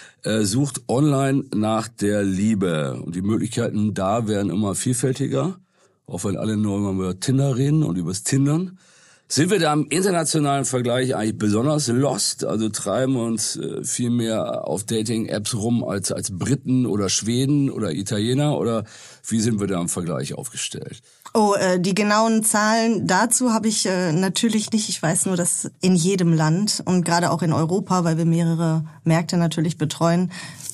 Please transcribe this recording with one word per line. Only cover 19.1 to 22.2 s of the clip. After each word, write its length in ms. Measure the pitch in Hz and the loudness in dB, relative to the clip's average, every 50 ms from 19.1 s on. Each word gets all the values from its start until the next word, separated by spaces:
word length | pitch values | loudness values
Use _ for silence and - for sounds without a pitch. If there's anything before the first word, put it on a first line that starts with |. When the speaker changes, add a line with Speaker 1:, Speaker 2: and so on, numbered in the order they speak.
| - - - | -20 -16 -6
Speaker 1:
wie 120 | - 107 113 | -2 -2 0
sind 200 | 107 120 117 98 | 2 2 0 0
wir 80 | 101 | 0
da 120 | 92 95 87 | -2 -2 -2
im 100 | 87 85 | -2 -2
Vergleich 440 | - 95 87 82 82 65 69 71 71 | -4 -4 -4 -4 -4 -4 -6 -6 -8
aufgestellt? 680 | - - - - - - - - - - - - - - _ _ _ - - - | -10 -10 -10 -10 -8 -8 -8 -8 -10 -12 -12 -14 -16 -20 _ _ _ -14 -2 0
Speaker 2:
Oh, 200 | 226 214 202 202 | 2 2 4 2
äh, 220 | - 190 185 185 185 | 2 2 2 2 2
die 160 | 175 196 185 | 0 0 0
genauen 480 | 190 208 208 208 214 | 2 2 2 4 4